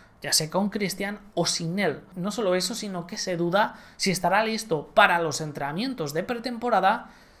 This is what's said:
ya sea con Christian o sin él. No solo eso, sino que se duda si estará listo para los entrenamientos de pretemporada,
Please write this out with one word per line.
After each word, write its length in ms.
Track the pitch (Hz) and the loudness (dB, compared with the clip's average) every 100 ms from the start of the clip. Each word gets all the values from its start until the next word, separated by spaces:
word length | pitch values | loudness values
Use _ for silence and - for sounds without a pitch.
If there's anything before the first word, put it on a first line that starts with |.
| - - | -20 -12
ya 120 | 143 | -2
sea 160 | - 156 | 0 0
con 200 | 180 208 | 0 0
Christian 500 | 208 190 - 196 214 - - | 0 -2 -2 -6 -8 -6 -2
o 100 | 170 | 0
sin 320 | - 165 190 | 0 -2 0
él. 240 | 185 135 - 185 | 0 -2 -8 -8
No 160 | 190 | -4
solo 240 | 220 196 180 | -2 2 2
eso, 180 | 180 | 0
sino 320 | 233 214 180 170 | -4 -6 -8 -8
que 120 | 214 | -8
se 200 | - 170 | -4 -2
duda 380 | 170 196 214 - - - | 2 2 2 -2 -20 -4
si 140 | 196 | -2
estará 320 | 170 175 196 | 0 2 4
listo 440 | 220 220 - 156 139 | 2 -2 -2 -4 2
para 260 | - 202 170 | 6 6 6
los 220 | 165 139 | 0 -2
entrenamientos 720 | 156 143 143 160 262 254 147 | -6 -6 -6 -4 -4 -4 -4
de 100 | 151 | -4
pretemporada, 880 | 202 233 247 233 240 208 190 240 - - - - | -4 -6 -6 -6 0 4 4 2 -2 -20 -20 -20